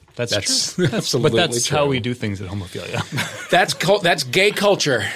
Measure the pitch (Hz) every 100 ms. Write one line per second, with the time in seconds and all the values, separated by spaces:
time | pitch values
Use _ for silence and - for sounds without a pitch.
0 | _ - 120 104 - - - - 165 208
1 | - 131 151 113 165 120 - 151 143 131
2 | 120 123 107 98 95 101 92 - 87 -
3 | - 147 - - - 175 196 - 160 208
4 | 170 170 131 160 202 190 202 180 151 120
5 | 104